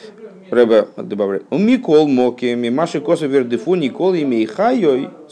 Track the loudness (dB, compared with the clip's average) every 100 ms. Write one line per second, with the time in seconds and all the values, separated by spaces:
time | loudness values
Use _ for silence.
0 | -20 -20 -20 -18 -4 2 4 4 2 -4
1 | -8 -4 -4 -4 -4 -2 2 0 2 2
2 | 4 2 0 0 -4 -2 -2 -2 -2 -4
3 | -2 -2 0 0 0 -2 0 0 -2 -2
4 | -2 0 0 0 -2 -2 0 2 2 0
5 | -2 -12 -20